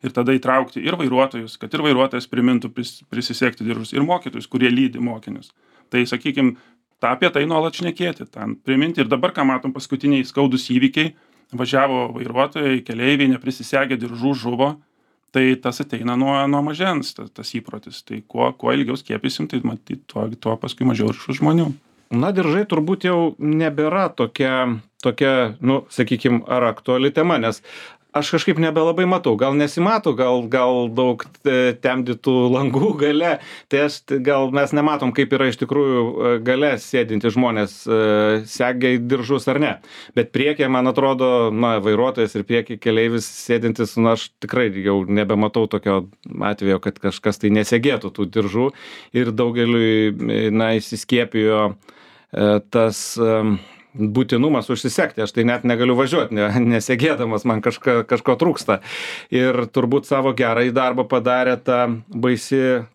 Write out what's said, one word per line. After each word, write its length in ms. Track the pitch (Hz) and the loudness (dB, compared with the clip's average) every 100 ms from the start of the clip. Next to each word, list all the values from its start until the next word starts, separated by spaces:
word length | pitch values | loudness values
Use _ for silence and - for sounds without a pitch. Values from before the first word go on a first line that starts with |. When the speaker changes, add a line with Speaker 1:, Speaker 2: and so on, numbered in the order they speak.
Speaker 1:
Ir 160 | 131 120 | -4 -2
tada 160 | 120 135 | 0 0
įtraukti 440 | 131 131 127 - | 2 2 0 -6
ir 160 | 135 175 | -6 -2
vairuotojus, 600 | 139 127 135 120 110 - | 0 0 0 -2 -12 -14
kad 160 | 107 147 | -8 -2
ir 80 | |
vairuotojas 460 | 151 127 135 127 120 | 2 2 2 0 -6
primintų 400 | 123 123 123 120 | 0 2 2 -2
pris-, 300 | 117 117 - _ | -8 -10 -12 _
prisisegti 540 | 113 123 117 127 - 110 | -8 -6 -2 -2 -2 -6
diržus, 240 | 113 110 | -6 -4
ir 160 | - 147 | -2 0
mokytojus, 400 | 180 - 113 104 | 0 -4 -12 -6
kurie 240 | 131 127 | 0 2
lydi 320 | 123 135 123 | 4 2 0
mokinius. 480 | 120 110 - - - _ _ _ _ | -6 -6 -12 -14 -16 _ _ _ _
Tai, 140 | 123 123 | -2 0
sakykim, 460 | 123 151 135 131 117 _ _ _ _ | -2 -4 2 0 0 _ _ _ _
tą, 160 | 117 | -2
apie 160 | 127 180 | 2 0
tai 160 | 151 | 0
nuolat 320 | 151 165 160 - | 0 0 -2 -4
šnekėti, 540 | 175 - 180 160 - | -8 -4 -6 -6 -12
ten 240 | - 107 107 | -12 -10 -8
priminti. 480 | - 131 156 170 | -2 0 0 0
Ir 80 | 120 | 0
dabar, 240 | 131 139 139 | 2 0 0
ką 80 | |
matom, 320 | 139 127 135 131 | 0 0 -4 -8
paskutiniai 480 | - 135 143 139 | -6 -4 0 0
skaudūs 460 | 127 - 139 127 - | 0 0 0 0 0
įvykiai, 400 | 127 135 143 156 - _ _ _ | 2 2 2 -2 -4 _ _ _
važiavo 540 | 120 127 135 139 127 120 120 | -8 -2 2 2 0 -2 -6
vairuotojai, 640 | 120 123 143 160 143 127 - | -6 -2 -2 0 0 0 -2
keleiviai, 460 | 117 123 143 139 127 | -2 2 4 2 2
neprisisegė 640 | 127 131 117 139 135 127 | -2 -8 -4 -2 0 -2
diržų, 360 | 120 117 127 139 117 | -6 -4 -2 -2 -4
žuvo. 300 | 120 139 147 _ _ _ _ _ | 0 -2 -2 _ _ _ _ _
Tai 220 | 131 131 127 | 2 2 2
tas 240 | 127 127 | -2 -6
ateina 340 | 139 113 117 123 | -8 -6 -4 -2
nuo, 160 | 135 139 139 | 0 0 0
nuo 140 | 143 | 0
mažens, 480 | 147 151 185 165 131 | -2 -4 -4 -4 -6
ta-, 140 | - 110 | -12 -16
tas 220 | - 110 117 | -14 -10 -10
įprotis. 420 | - 110 - - - | -10 -16 -16 -20 -14
Tai 140 | 110 | -14
kuo, 220 | - 117 123 127 | -10 -2 -2 0
kuo 160 | 120 | -2
ilgiau 240 | 135 120 131 | 0 0 -4
skiepysim, 540 | - 110 - - 156 | -6 -6 -4 -6 -6
tai 100 | 127 | -4
matyt, 460 | 120 117 _ - _ | -4 -8 _ -14 _
tuo, 160 | - 110 113 | -8 -6 -6
tuo 140 | 117 110 | -4 -4
paskui 320 | - - 127 | -6 -2 -2
mažiau 240 | 113 110 | 2 0
ir 240 | 110 - 131 | -2 -6 0
žmonių. 300 | 151 165 156 139 _ _ _ | 2 2 2 -4 _ _ _
Speaker 2:
Na, 200 | 120 156 | -2 0
diržai 320 | 190 170 165 | 0 0 0
turbūt 400 | 208 160 156 190 | 0 -2 0 0
jau 140 | 185 180 165 | 0 2 0
nebėra 720 | - 151 156 160 147 151 180 185 | -2 -2 0 0 0 0 0 -2
tokia, 720 | - 117 - 131 131 127 113 - _ | -2 -4 0 0 0 0 -2 -8 _
tokia, 320 | 131 120 139 131 117 107 | -4 2 2 2 0 0
nu, 240 | 120 135 - | 0 0 -2
sakykim, 560 | - 120 120 131 120 113 | -4 0 2 2 0 0
ar 220 | 123 120 | 0 0
aktuali 400 | 110 - 127 135 | -2 -2 0 2
tema, 240 | 143 170 156 | 2 2 2
nes 240 | 117 107 - - - - _ | 0 -4 -12 -20 -20 -20 _
aš 160 | 147 147 | -4 0
kažkaip 280 | 165 - 165 | 0 0 2
nebelabai 480 | 165 156 160 165 185 | 2 2 2 2 2
matau. 300 | 185 160 107 | 2 2 2
Gal 180 | 131 | 2
nesimato, 580 | 143 147 156 180 220 170 | 2 0 2 2 2 0
gal, 280 | 117 127 123 | 0 2 0
gal 460 | 117 127 123 127 120 | 0 0 2 2 0
daug, 340 | 113 127 117 - _ | 0 0 0 -6 _
e, 360 | 143 127 127 | 0 2 2
temdytų 600 | 120 135 127 123 117 - 127 123 | 0 -2 -2 -4 -4 0 2 4
langų 460 | 127 139 131 147 | 2 0 0 0
gale. 380 | 147 143 151 170 151 - - | 0 0 2 0 -2 -6 -20
Tai 180 | - 139 | -2 0
aš 140 | 147 147 | 0 -4
t-, 200 | - 139 | -4 -2
gal 300 | 131 139 135 | 2 2 2
mes 220 | 139 139 | 0 0
nematom, 400 | 147 147 147 131 | 2 2 0 -2
kaip 200 | 117 127 | 0 0
yra 160 | 135 135 | 2 0
iš 100 | - | -2
tikrųjų, 400 | 123 143 139 127 | -2 0 2 2
e, 320 | 117 120 123 120 | 0 -2 0 0
gale 340 | 117 127 147 123 | 0 2 2 0
sėdinti 560 | - 131 113 110 117 | -2 -2 0 0 0
žmonės, 440 | 110 123 110 101 - | 2 0 0 -2 -4
e, 180 | - 113 107 107 107 110 | 0 2 4 4 4 0
segė 540 | 113 - 123 127 127 123 | -2 -4 -2 0 0 0
diržus 500 | 120 131 117 135 113 | 0 -2 0 -2 0
ar 120 | 135 | 0
ne. 140 | 147 95 - - - | 0 -2 -12 -20 -6
Bet 200 | - 117 | -2 0
priekyje, 380 | - 139 151 135 | 0 0 0 0
man 180 | 131 127 | 2 2
atrodo, 600 | 131 135 131 127 123 117 | 2 0 2 2 2 2
na, 260 | 107 120 113 | 2 0 2
vairuotojas 580 | 101 107 127 127 110 110 | 2 2 2 0 -2 -2
ir 100 | 98 | -2
prieky 320 | 120 110 113 | -2 -2 -6
keleivis 480 | 123 110 117 117 107 | 0 2 2 0 -6
sėdintis, 680 | - - 117 117 110 110 - | -12 -2 0 0 -2 -4 2
na, 200 | 113 113 | 2 2
aš 140 | - _ | -4 _
tikrai 300 | 101 127 117 | -4 -2 -2
jau 320 | 95 98 101 | -2 0 0
nebematau 600 | 95 101 101 104 107 117 110 | 0 0 0 0 0 0 0
tokio 380 | 104 104 98 92 _ - - | -2 0 0 -2 _ -16 -6
atvejo, 420 | 101 104 98 92 | -4 -2 0 0
kad 200 | 101 - | -2 -4
kažkas 420 | 101 - 107 101 | -6 -4 -4 0
tai 100 | 107 | 2
nesegėtų 600 | 107 104 120 127 123 98 | 2 2 2 2 -2 -6
tų 180 | - 95 | -6 -4
diržų. 400 | 113 101 101 135 - - - - | -2 -2 0 -2 -4 -20 -20 -6
Ir 220 | 123 120 | -2 -2
daugeliui, 600 | 110 120 120 117 120 113 110 107 | 0 -2 0 2 2 4 4 2
e, 360 | 104 113 110 110 | 0 -2 0 0
na, 260 | 110 113 | 2 2
įsiskiepijo, 960 | 110 104 110 - 123 117 113 107 107 104 104 - - - - _ | 0 -2 -10 0 0 2 2 2 2 0 -4 -18 -20 -20 -20 _
e, 200 | - 104 104 | 0 4 2
tas, 460 | 104 120 113 104 - | 2 2 2 0 -8
em, 440 | - 113 110 107 101 - - _ - | -2 0 2 2 -2 -4 -20 _ -4
būtinumas 760 | 107 107 123 120 143 139 104 | -2 0 2 2 2 2 0
užsisegti. 520 | 120 131 - 165 - | -4 -2 0 -2 -2
Aš 100 | 107 - | -4 0
tai 100 | 117 | 2
net 160 | 120 | 2
negaliu 320 | 123 117 123 123 | 0 2 2 2
važiuot, 340 | 135 165 - 107 | 2 0 0 0
ne, 120 | 104 107 120 117 | 0 2 2 2
nesegėdamas, 720 | 107 127 151 139 120 107 123 | 0 0 2 0 -2 -2 0
man 160 | 110 | 0
kažka-, 380 | 117 113 - 120 110 | 0 0 0 0 2
kažko 280 | 120 - 123 | 0 2 2
trūksta. 400 | 175 - - 98 - - - - - | 2 0 0 -2 -2 -12 -10 -12 -4
Ir 340 | 127 127 120 117 | 0 2 0 -2
turbūt 360 | - 123 139 147 | -2 0 0 0
savo 260 | 139 135 120 | 0 0 0
gerąjį 380 | 120 113 123 123 | 0 2 2 2
darbą 320 | 127 123 123 | 0 0 0
padarė 480 | 127 120 123 127 123 | 0 2 2 2 0
ta 300 | 127 123 120 113 113 | 0 2 2 -2 -8
baisi 760 | 117 123 120 - 135 131 127 117 | -4 0 0 0 0 2 0 -4